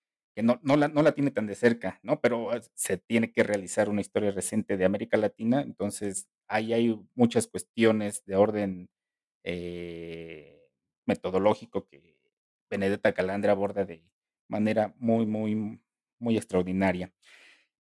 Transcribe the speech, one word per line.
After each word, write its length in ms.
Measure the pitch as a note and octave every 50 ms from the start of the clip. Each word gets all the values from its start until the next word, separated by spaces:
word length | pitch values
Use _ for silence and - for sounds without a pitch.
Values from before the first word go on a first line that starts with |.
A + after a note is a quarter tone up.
| _ _ _ _ _ _ -
que 60 | G#2+
no, 180 | A2 A#2 B2 -
no 140 | - C#3 C#3+
la, 120 | D3+ D3 D3+
no 120 | D#3 D3
la 120 | D#3 D3+
tiene 180 | C#3 - C#3+ C#3
tan 160 | - - G#2+
de 80 | G#2 G2
cerca, 440 | - - A#2 A#2 A#2 - F#2 - _
¿no? 180 | - G2+ G2+ -
Pero, 340 | - A#2 A#2 A#2 A#2 G2 A#2+
eh, 60 | A#2+ - - -
se 240 | - - - F#2+ F2+
tiene 340 | _ - A2+ A#2 A2+ A2+
que 100 | - A#2
realizar 460 | G#2 G#2 G#2 G2+ F#2 F2+ - A2 G#2 G#2
una 140 | G#2 G2+
historia 300 | G2 - - G#2+ G#2 G2+
reciente 440 | G2 F#2+ - - - G#2+ G2+ - G#2
de 80 | F#2 F#2
América 320 | F#2 G2+ G#2 A#2 - -
Latina, 460 | G#2+ G#2+ G2+ - - A2+ A#2 B2 C#3+
entonces 640 | C#3 B2 - - G2+ G#2 - - G#2 G2+ F#2+ - - _ _ _ _
ahí 280 | - G2+ A2 A2 A2+ A2+
hay 260 | A#2 A#2+ A#2 A2+ G#2+ F#2 _ -
muchas 320 | B2 A#2+ A#2 - A#2+ -
cuestiones 760 | - - F#2+ - _ - A2+ A2+ A2+ A2 G#2+ G#2 G#2 - - _
de 100 | G2 F#2+
orden, 540 | F#2+ G#2 G#2+ G#2+ G#2+ G2+ G2 F#2 F2+ F#2 - _ _ _ _ _ _ _ _ _ _ -
eh, 1200 | - F2 F2 F2 F2 F2 F2 F2 F2 E2+ E2 E2+ E2+ E2 E2 E2 E2 E2 D#2 D2 D#2+ D#2 D#2+ _ _ _ _ _ _ _ _ -
metodológico 800 | - - - - F#2 F#2 F#2+ F#2+ G#2 - - - - - G2 -
que 320 | _ _ C#2+ D#2+ _ _ _ _ _ _ _ _ _ _ _ _ -
Benedetta 460 | G#2+ G2+ G2 G2 G2+ G#2 - G#2+ -
Calandra 380 | - F#2 F#2 G2 G2+ G2+ G2+
aborda 340 | G#2 G2 G2+ G2+ G2 G2+ F#2+
de 180 | F2+ E2+ E2 D#2+ _ _ _ _ _ _ _ _
manera 480 | - - G#2 G#2+ G#2+ A2 A2 G#2+ G2+ - -
muy, 260 | A#2+ A#2 A2+ A2+ A2+
muy, 560 | G#2+ G#2+ G#2+ A2 G#2+ G#2+ A2 G#2+ G#2+ A2+ - _ _ _ _ _ _ _ -
muy 180 | A#2 A#2 A2+
extraordinaria. 800 | G#2+ - - F#2+ F#2 F2+ F#2 F#2 F#2+ F#2+ F#2+ F2+ F2+ F2+ F2+ _ _ _ _ - - - - _ _ _ _ _ _